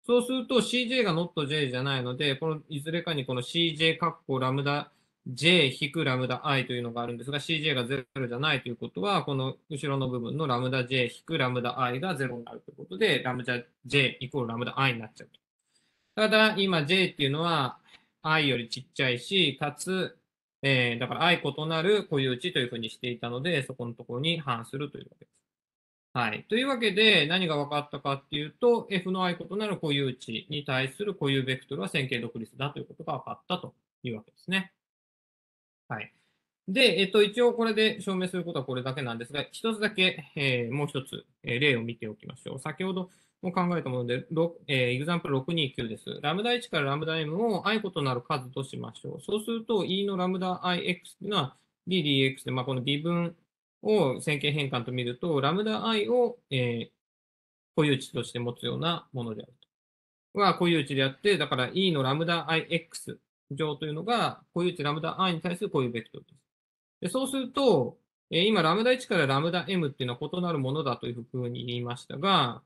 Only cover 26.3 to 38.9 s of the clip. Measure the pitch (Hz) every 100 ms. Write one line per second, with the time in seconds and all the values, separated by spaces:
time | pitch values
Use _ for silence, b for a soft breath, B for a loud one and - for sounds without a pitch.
26.3 | 107 - 220 277 254 226 190 220 190 147
27.3 | 185 175 147 143 147 139 135 143 139 _
28.3 | 147 151 - 240 233 - 196 185 185 180
29.3 | 170 170 196 214 185 156 143 135 123 -
30.3 | 110 - 147 143 131 135 - 208 185 143
31.3 | 135 127 131 - 143 190 160 131 120 113
32.3 | - 110 127 139 139 - - 160 135 -
33.3 | 117 _ 180 135 _ _ _ 127 110 -
34.3 | _ - 190 185 _ _ _ _ _ _
35.3 | _ _ _ _ _ _ 110 107 _ _
36.3 | _ _ _ - 196 247 175 190 214 208
37.3 | 240 240 226 226 214 220 - 190 190 185
38.3 | 185 170 160 131 127 127